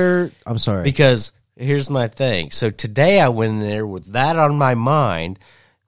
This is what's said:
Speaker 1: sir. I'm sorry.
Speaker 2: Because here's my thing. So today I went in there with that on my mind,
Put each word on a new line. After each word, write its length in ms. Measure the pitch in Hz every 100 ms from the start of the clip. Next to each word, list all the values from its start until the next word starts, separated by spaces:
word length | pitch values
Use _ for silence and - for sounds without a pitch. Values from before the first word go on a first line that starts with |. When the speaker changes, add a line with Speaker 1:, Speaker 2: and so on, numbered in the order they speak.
| 180 180 175
Speaker 1:
sir. 40 | -
I'm 140 | - 113
sorry. 240 | - 98
Speaker 2:
Because 500 | 90 139 139 120 - _ _ -
here's 320 | 127 143 139
my 200 | 139 117
thing. 420 | - 135 98 80
So 180 | - 113
today 520 | - 117 104 156 196
I 100 | 147
went 220 | 113 110
in 80 | 107
there 260 | 104 107 107
with 260 | 95 95
that 240 | 113 143 165
on 200 | 151 147
my 180 | 135
mind, 640 | 120 120 156 123 85 82 95 _ _ _ _